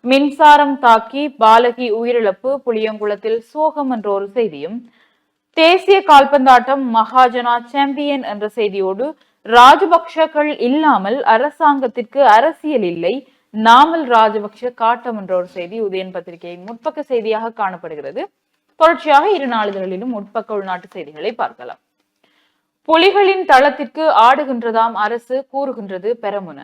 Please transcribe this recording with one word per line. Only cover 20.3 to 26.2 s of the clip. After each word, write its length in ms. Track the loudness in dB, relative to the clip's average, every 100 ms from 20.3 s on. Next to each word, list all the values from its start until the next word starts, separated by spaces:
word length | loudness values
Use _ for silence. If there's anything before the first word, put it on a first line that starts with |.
| -10 -8 -10
உள்நாட்டு 300 | -8 -10 -12 -18
செய்திகளை 380 | -18 -10 -10 -6
பார்க்கலாம். 400 | -10 -10 -20 -20 _ _ _ _ _ _ _ _ _ _ -2
புலிகளின் 580 | 2 2 2 0 0 2
தளத்திற்கு 680 | 4 4 -2 -12 -4 0
ஆடுகின்றதாம் 840 | 4 4 2 -2 -6 -4 -2 -2
அரசு 540 | -2 -6 -6 _ -8 -8
கூறுகின்றது 680 | -8 -8 -10 -12 -10 -8 -8